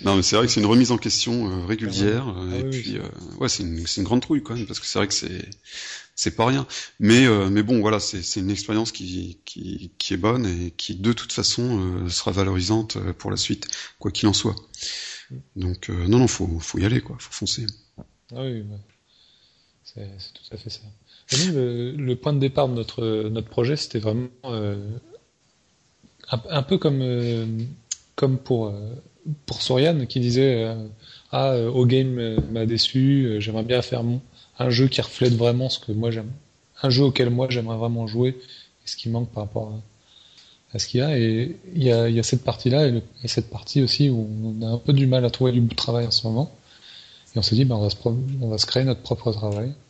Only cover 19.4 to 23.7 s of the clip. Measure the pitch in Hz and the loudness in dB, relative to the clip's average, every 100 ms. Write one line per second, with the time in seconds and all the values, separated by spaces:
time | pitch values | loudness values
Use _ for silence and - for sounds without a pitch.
19.4 | _ _ _ _ - - 101 98 - - | _ _ _ _ -20 -16 -16 -16 -18 -20
20.4 | - 104 110 - 107 104 _ - - 131 | -16 -16 -14 -16 -18 -20 _ -20 -4 0
21.4 | 185 151 123 120 120 147 131 120 151 143 | 2 2 0 -2 -4 -4 -2 -2 0 2
22.4 | 135 135 139 120 113 - 113 107 107 110 | 2 2 0 0 -4 -4 -2 0 -2 -4
23.4 | 107 - 120 | -4 -2 0